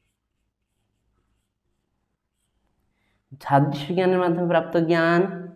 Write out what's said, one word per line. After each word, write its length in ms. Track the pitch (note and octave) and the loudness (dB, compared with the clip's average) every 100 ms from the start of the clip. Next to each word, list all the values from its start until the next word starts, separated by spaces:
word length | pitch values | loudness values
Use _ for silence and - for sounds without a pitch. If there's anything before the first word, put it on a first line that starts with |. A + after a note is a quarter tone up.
| _ _ _ _ _ _ _ _ _ _ _ _ _ _ _ _ _ _ _ _ _ _ _ _ _ _ _ _ _ _ _ _ _ C3+ | _ _ _ _ _ _ _ _ _ _ _ _ _ _ _ _ _ _ _ _ _ _ _ _ _ _ _ _ _ _ _ _ _ -16
সাদৃশ্য 520 | - C#3 D3 C#3+ - | 0 2 2 -2 -4
জ্ঞানের 240 | F3+ F#3 F#3 | 0 2 2
মাধ্যমে 300 | F3+ F3 F3 | 0 -2 0
প্রাপ্ত 280 | E3+ E3 E3+ | 0 0 0
জ্ঞান, 440 | E3 E3+ E3 E3+ F#3+ - - | 0 2 2 2 0 -4 -14